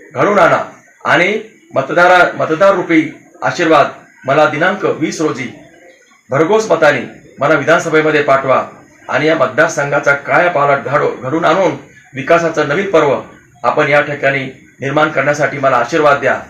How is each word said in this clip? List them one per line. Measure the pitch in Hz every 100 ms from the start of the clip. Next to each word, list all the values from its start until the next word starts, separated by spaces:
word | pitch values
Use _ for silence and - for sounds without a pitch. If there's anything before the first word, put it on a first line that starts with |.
| -
घडवून | 123 170 202
आणा | 160 127 - - _ _
आणि | - 147 185 220 - _ _
मतदारा-, | 135 131 156 180 180 165 -
मतदार | 135 156 196
रूपी | 180 175 165 139 - - -
आशीर्वाद | 131 - 160 151 - - - _
मला | 127 147 151
दिनांक | 147 185 202
वीस | 147 135 170 -
रोजी | 156 127 117 - - - - _ _ _ -
भरघोस | 135 165 220 214
मताने | 165 147 131 98 - - -
मला | 147
विधानसभेमध्ये | 151 135 170 160 156 156 151
पाठवा | 147 135 131 120 - - - _ -
आणि | 123 151
या | -
मतदारसंघाचा | 127 117 165 156 143 143 147
कायापालट | 135 - 147 175 143 143 139
घडो-, | 113 143 135 -
घडून | 127 160
आणून | 170 175 175 135 - - _
विकासाचं | 131 131 170 165 160 143
नवीन | 156 196
पर्व | 160 147 117 - - _ -
आपण | 120 151 143
या | 147
ठिकाणी | 147 143 139 139 131 - - -
निर्माण | 135 151 156
करण्यासाठी | 147 135 147 135 135
मला | 135 123
आशीर्वाद | 117 165 147 135
द्या. | 131 104